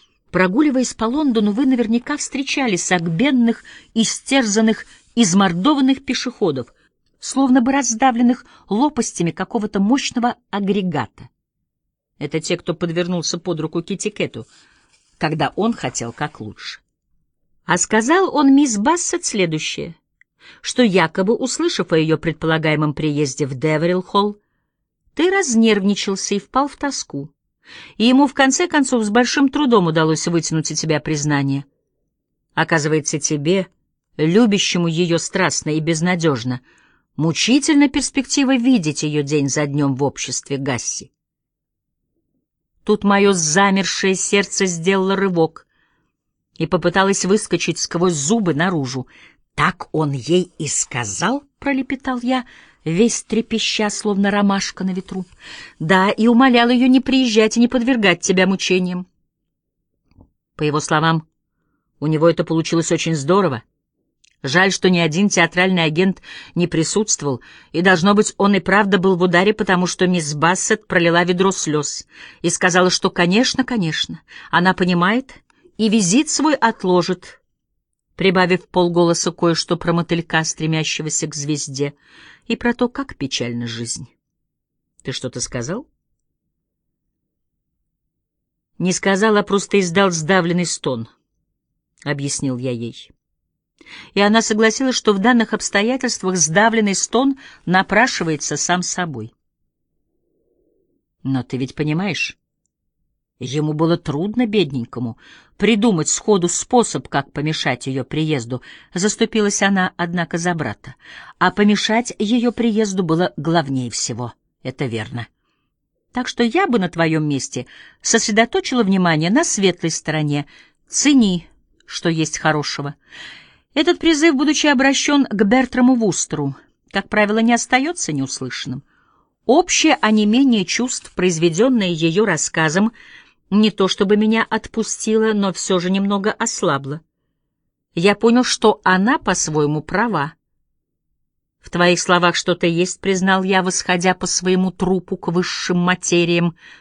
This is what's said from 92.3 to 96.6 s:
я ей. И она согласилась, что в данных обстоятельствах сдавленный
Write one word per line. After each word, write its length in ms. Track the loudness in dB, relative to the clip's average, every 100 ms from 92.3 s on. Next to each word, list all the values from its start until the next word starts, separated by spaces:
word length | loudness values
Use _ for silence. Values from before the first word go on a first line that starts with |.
| -4 -4 -4
я 140 | -6
ей. 400 | -6 -8 -12 -20 _ _ _ _ _ _ _ -20 -20 -6
И 60 | 0
она 220 | 2 2
согласилась, 540 | 2 2 2 2 -2 0
что 160 | 0
в 60 | 2
данных 360 | 4 4 2
обстоятельствах 800 | -2 -2 -2 0 -2 -4 -4 -2 0
сдавленный 580 | 0 4